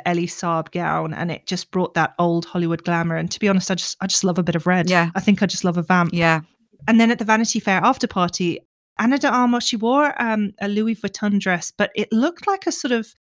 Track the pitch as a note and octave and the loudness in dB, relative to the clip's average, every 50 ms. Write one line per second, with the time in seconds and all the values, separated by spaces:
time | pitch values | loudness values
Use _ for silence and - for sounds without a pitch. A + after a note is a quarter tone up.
0 | - F3+ F3 E3+ F3 E3+ - - F#3 E3+ E3 D#3+ D#3 - - F3 E3+ D#3 D#3+ E3 | -2 -2 -2 -2 -2 -4 -6 -6 -4 -2 -2 -4 -4 -6 -6 -6 -4 -2 -2 -2
1 | D#3+ D#3+ - - E3+ F3 D3 - - - F#3 F3+ - - - F#3 F3+ - - E3+ | -4 -6 -6 -6 -6 -6 -6 -8 -8 -8 -6 -6 -6 -4 -2 -2 -2 0 0 -2
2 | D#3 - - - F3 E3+ E3+ E3 E3 - - F3+ E3+ E3 E3 D#3+ - F3 E3+ E3+ | -2 0 0 0 0 2 2 0 -2 -4 -4 -2 -2 -2 -2 -2 -2 -2 -2 -2
3 | E3+ E3+ E3 E3 E3 - - - G#3+ G3 F#3+ F#3 - - F#3 E3+ - - - - | -2 -2 -4 -4 -4 -6 -4 -2 0 2 2 2 0 0 -4 -4 -4 -8 -6 -6
4 | F#3+ F#3+ - - - F#3 E3 F#3 E3+ E3+ D#3+ E3 - F3+ F#3 F3+ E3 F3+ F3+ F3 | -4 -2 0 0 0 2 0 0 0 0 -2 0 0 2 2 2 2 2 2 2
5 | E3+ E3 - F#3+ F3+ G#3+ G3+ - G3+ F3+ - - - F3+ E3 F3 E3 - F#3 F3+ | 2 2 -2 0 2 2 2 4 2 -2 -2 -2 -2 0 0 0 0 2 2 2
6 | E3+ E3 F3+ E3+ E3 E3 D#3+ D#3 D#3 _ _ _ _ _ _ _ - A3 A3+ A3+ | 2 2 2 2 2 2 2 0 -2 _ _ _ _ _ _ _ 0 4 4 6
7 | A3+ A3+ A#3 - A3 A3 A3 A3+ A#3 - - G#3+ - G#3 F#3+ F3+ G3 A#3 C4 - | 6 4 2 0 0 2 2 2 2 0 -2 -2 0 0 2 4 2 2 2 2
8 | B3 - - F#3+ F3 F3+ - - F3+ E3+ - - - _ _ _ _ _ _ - | -2 -4 0 -2 -2 -2 -2 -2 -2 -2 -2 -4 -10 _ _ _ _ _ _ 0
9 | G#3+ B3 C#4 C#4 D4+ C4+ A3+ B3 B3 A#3+ B3 A#3+ - - B3 G3+ A3 A#3 C4 C#4+ | 2 2 2 2 2 2 2 4 4 2 2 0 0 -2 -2 0 0 2 2 2
10 | D4 C#4+ - - A#3+ A3+ A3 G#3+ G#3 F#3+ - - G3 G3+ G3+ G#3+ A3 A3+ A3 - | 2 2 0 -2 -2 -2 0 0 -2 -4 -4 -6 -6 -2 -2 0 0 0 -2 -4
11 | - G3 - - G#3+ G#3 G3+ G3 - F#3+ F3+ D#3+ - - - - G#3 - - - | -6 -8 -6 -4 -2 0 0 0 0 0 -2 -2 -4 -6 -4 -4 -4 -2 -2 -4
12 | G3+ - A3+ A3 C4+ E4+ E4+ - - G#4 G4 G4 - E4+ - - - B3 A#3+ A3+ | -4 0 0 2 2 0 -2 -4 -2 -2 -2 -2 -2 -4 -4 -4 -2 -2 -2 -2
13 | A3 - - _ _ _ _ | -4 -8 -14 _ _ _ _